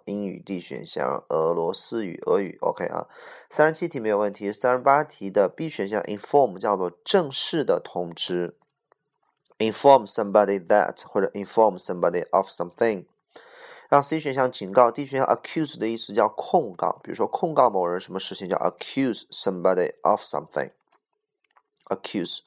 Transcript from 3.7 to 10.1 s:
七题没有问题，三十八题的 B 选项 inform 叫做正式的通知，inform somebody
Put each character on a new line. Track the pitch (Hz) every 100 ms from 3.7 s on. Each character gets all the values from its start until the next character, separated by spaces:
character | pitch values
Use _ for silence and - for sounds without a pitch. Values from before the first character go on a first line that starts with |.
七 | 160 170
题 | 143
没 | 110
有 | 104
问 | 104
题， | 98 101
三 | 107 123
十 | 127
八 | 131 143 147
题 | - 98
的 | 98 95
B | - 160
选 | - 98
项 | 107
inform | - 104 - 143 127 92
叫 | 107 98
做 | 90 - -
正 | 196 151
式 | 131 - 170
的 | 120 85
通 | - 87 87
知， | 85 - 90 85 - _ _ _ _ _ _ _ _ _ -
inform | 110 107 139 135
somebody | 104